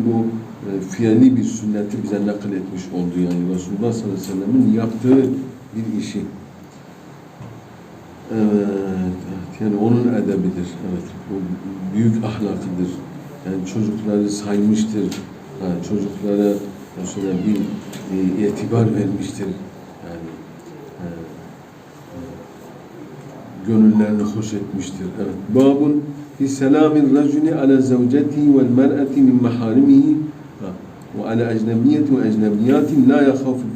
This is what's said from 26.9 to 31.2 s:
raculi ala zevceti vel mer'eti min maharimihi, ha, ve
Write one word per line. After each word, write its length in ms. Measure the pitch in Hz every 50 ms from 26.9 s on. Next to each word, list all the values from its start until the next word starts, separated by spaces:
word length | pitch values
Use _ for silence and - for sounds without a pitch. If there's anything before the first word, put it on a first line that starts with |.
| 151 151 139 131 135
raculi 400 | 147 147 139 147 151 156 160 156
ala 260 | 139 135 135 135 131
zevceti 800 | 123 123 127 123 123 120 135 147 147 - - 147 147 143 139 135
vel 120 | 123 117 120
mer'eti 440 | 131 139 139 143 147 135 127 - 143
min 220 | 135 127 123 123
maharimihi, 720 | 120 117 117 120 113 110 110 139 143 143 139 139 147 156 147 - - - - - - - - -
ha, 60 | 101 92 92 - - - - - - - -
ve 100 | 107